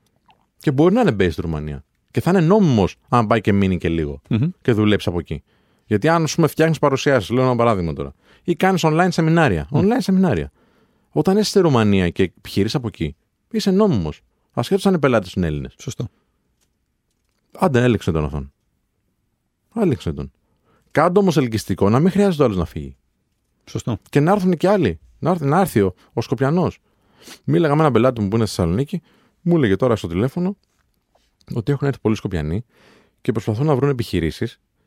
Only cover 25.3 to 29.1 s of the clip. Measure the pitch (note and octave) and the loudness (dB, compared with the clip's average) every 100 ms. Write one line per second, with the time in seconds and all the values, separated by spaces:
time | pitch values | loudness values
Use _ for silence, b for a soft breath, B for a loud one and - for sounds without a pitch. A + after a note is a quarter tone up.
25.3 | F3+ C#3+ E3 F#3 A2+ F#2+ b b - - | -2 0 0 0 2 0 b b -8 -6
26.3 | A#2 C3+ F3 C#3 - B B B B B | -2 -2 0 -2 -6 B B B B B
27.3 | B - D#3+ D#3+ D3 D#3 A2+ B2+ A#2 G2 | B -2 0 2 2 2 4 2 0 -2
28.3 | A2+ G#2+ - E2+ F#2+ C#3+ F3 b | 0 -2 -2 0 0 -4 -8 b